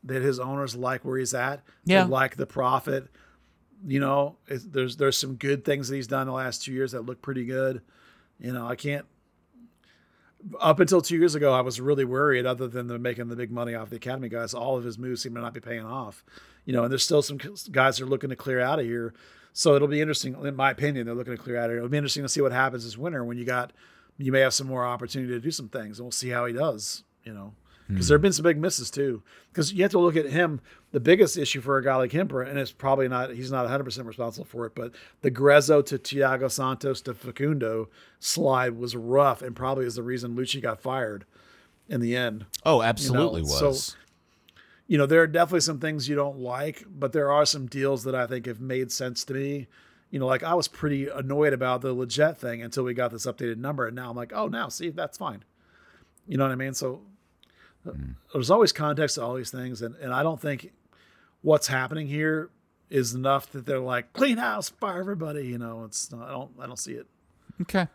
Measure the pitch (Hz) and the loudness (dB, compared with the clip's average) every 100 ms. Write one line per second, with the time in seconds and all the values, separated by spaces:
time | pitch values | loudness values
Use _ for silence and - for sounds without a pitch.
0 | 123 131 135 123 127 139 135 120 127 127 | -4 0 0 0 -4 -4 -6 -4 -4 -4
1 | 135 131 127 131 127 143 _ _ - 190 | -4 -4 -2 -2 -2 -4 _ _ 4 6
2 | 185 131 131 135 131 - 127 131 - 135 | 6 2 2 0 -6 0 2 2 0 -4
3 | 131 _ _ _ _ _ _ 208 190 135 | -6 _ _ _ _ _ _ _ -4 0
4 | 139 139 143 - - 135 196 135 127 120 | 2 2 0 -4 -10 -10 -4 -2 -2 2
5 | 139 131 135 127 139 139 139 143 127 139 | 2 2 -4 -4 -2 -2 0 -2 -2 -6
6 | 120 135 131 131 127 113 - 131 135 123 | -4 -2 -2 -4 -4 -6 -6 -4 -4 -4
7 | 117 123 - 131 120 131 131 131 _ _ | -10 -10 -8 -6 -4 0 0 -2 _ _
8 | _ _ _ _ 120 123 117 127 143 143 | _ _ _ _ -8 -8 -6 -6 -4 -6
9 | - _ _ _ _ 247 - _ _ _ | -8 _ _ _ _ _ -20 _ _ _
10 | _ _ _ _ 208 - 165 151 170 185 | _ _ _ _ -16 0 2 6 6 6
11 | - 170 170 151 143 127 127 117 131 143 | 4 4 4 4 4 4 2 -2 0 2
12 | 127 131 147 127 123 123 127 120 120 120 | 2 2 4 4 2 -2 -4 -6 -6 -4
13 | 123 117 117 120 120 117 120 117 107 117 | -4 -4 -8 -6 -6 -6 -6 -6 -8 -10
14 | 123 131 123 117 117 120 123 131 120 110 | -8 -6 -6 -6 -6 -6 -2 -2 -4 -8
15 | 127 127 131 117 117 120 117 117 110 131 | -8 -6 -8 -8 -10 -12 -10 -10 -8 -10
16 | 110 - _ - - _ - 127 117 131 | -10 -16 _ -20 -20 _ -2 0 2 0
17 | - 151 - 143 143 202 - 135 135 127 | 4 4 2 -6 -12 -14 -4 4 4 2
18 | 131 131 135 127 139 127 127 156 117 120 | -2 -4 -4 -8 -4 -2 0 0 -2 -4
19 | 117 - - - _ - 165 143 143 147 | -6 -10 -20 -20 _ 0 4 6 4 2
20 | 156 143 135 131 143 135 135 131 147 139 | 0 -2 -4 -6 -8 0 0 2 -2 -2
21 | 117 117 123 117 - 120 117 117 120 147 | -4 -6 -6 -10 -6 -2 -2 -2 -2 -2
22 | 143 147 139 - 139 123 131 123 117 110 | 0 -4 -2 2 2 4 2 0 -10 -8
23 | 160 151 120 120 120 123 120 _ - _ | -6 -6 -6 -6 -2 -2 -4 _ -20 _
24 | _ - 135 135 135 - 135 127 123 123 | _ -6 2 6 6 4 -2 -2 -2 -4
25 | 120 139 123 123 131 156 113 135 107 107 | -6 -6 -4 -4 -4 -6 -8 -10 -10 -12
26 | 123 - 123 120 120 120 156 107 104 - | -8 -6 -2 -2 -2 0 -2 -2 -6 -10
27 | _ _ - 107 98 110 _ _ - 95 | _ _ -16 -14 -16 -18 _ _ -4 0
28 | 90 147 196 180 165 151 170 170 120 - | 6 8 6 4 2 4 0 -2 -6 -2
29 | 139 113 _ - _ - 147 190 196 190 | -2 -2 _ -20 _ -4 -2 2 2 6
30 | 175 160 147 147 170 147 - - _ 139 | 4 4 0 2 0 0 -10 -20 _ 0
31 | 120 185 180 180 139 143 123 139 131 131 | 6 8 8 6 -2 -2 0 2 2 2
32 | 127 143 185 135 127 139 131 - 139 135 | 2 2 0 -2 -4 -4 -4 -2 2 4
33 | 131 127 131 120 127 135 120 139 131 113 | 4 0 -2 -6 -4 -2 0 -2 -4 -8
34 | 117 107 117 110 - 117 117 - 120 - | -10 -6 -6 -6 -12 -8 -8 -8 -10 -12
35 | - _ 139 123 139 147 143 147 139 135 | -20 _ 0 4 8 8 8 4 4 -4
36 | - 139 135 131 131 - 131 127 139 131 | -6 0 2 2 0 0 -2 -2 -4 -4
37 | - 117 127 113 143 147 113 113 110 - | -6 -10 -12 -2 0 0 0 -2 -6 -12
38 | - _ - - 147 131 127 117 120 120 | -20 _ -6 0 2 4 2 -2 -6 -6
39 | 117 135 143 123 131 117 131 135 123 117 | 2 6 6 4 -6 -6 -4 -2 -2 -4
40 | 120 127 120 120 127 139 123 110 131 131 | -6 -6 -4 -4 -4 -2 -4 -4 -4 -2
41 | 117 101 - _ _ - _ _ _ 151 | -2 -6 -16 _ _ -20 _ _ _ -2
42 | 117 123 123 107 101 - 160 143 113 113 | 0 0 -2 -4 -10 -2 4 6 6 2
43 | 139 127 165 - 151 143 143 131 - - | 2 2 2 2 -2 2 2 2 -4 -10
44 | _ _ _ _ _ _ _ _ _ 156 | _ _ _ _ _ _ _ _ _ 4
45 | 139 160 165 160 170 175 156 147 156 151 | 8 8 8 6 4 2 0 -2 -4 -4
46 | 131 143 143 139 123 123 147 - - 165 | -2 -2 -2 -4 -6 -6 -6 -10 -16 -6
47 | 139 156 139 143 147 151 127 143 139 135 | -2 2 4 4 4 2 -4 -2 0 0
48 | 123 131 123 127 123 110 131 127 127 - | -2 -2 -2 -4 -6 -10 -4 -4 -2 -4
49 | 131 120 - 135 139 143 127 _ _ _ | -6 -6 -6 -6 -4 -6 -10 _ _ _
50 | _ 139 131 131 165 175 - - 151 139 | _ -4 0 0 2 0 0 -2 -2 0
51 | 139 139 131 143 151 131 127 123 131 127 | -2 -4 -2 4 4 4 0 0 0 -2
52 | 127 135 151 165 123 117 117 135 123 123 | -2 4 4 2 -6 -6 -6 -4 -2 0
53 | 123 113 127 113 120 113 135 147 117 120 | -2 -2 -8 -4 -4 -4 -4 -4 -4 -6
54 | 123 120 120 - 214 226 139 - 170 156 | -10 -10 -8 -4 -4 -4 -6 -6 -8 -6
55 | 160 - 175 104 - _ _ _ _ _ | -8 -6 -10 -10 -16 _ _ _ _ _
56 | _ _ - 135 135 127 135 127 135 143 | _ _ -6 0 0 0 -6 -4 -6 -8
57 | 202 _ _ _ _ _ _ _ 180 - | -16 _ _ _ _ _ _ _ -14 -12
58 | 139 64 _ 147 123 202 208 - 151 143 | -12 -12 _ -4 4 6 6 4 -2 0
59 | 151 - 120 127 117 131 127 117 117 143 | 0 -2 -4 -6 -8 -8 -8 -8 -8 -8
60 | 139 127 156 156 151 135 175 _ _ _ | -6 -2 -2 -2 -6 -6 -10 _ _ _
61 | _ _ _ _ 156 151 - 131 127 156 | _ _ _ _ 4 4 4 0 -2 -4
62 | 147 147 156 156 165 _ _ _ _ 139 | -4 -2 0 0 -4 _ _ _ _ 0
63 | 120 123 131 139 - 139 123 135 127 123 | 0 0 2 2 0 -12 -4 -4 -2 -4
64 | - - 269 226 240 214 - _ 208 180 | -4 0 2 2 -2 -4 -8 _ -6 -4
65 | 185 202 160 147 131 120 117 113 110 - | -6 -6 -6 -6 -6 -8 -8 -10 -10 -10
66 | - 117 123 135 139 - 131 127 - 120 | -10 -12 -10 -10 -12 -14 -14 -10 -10 -12
67 | 123 _ _ _ _ - 175 196 175 | -14 _ _ _ _ -10 -2 -2 -2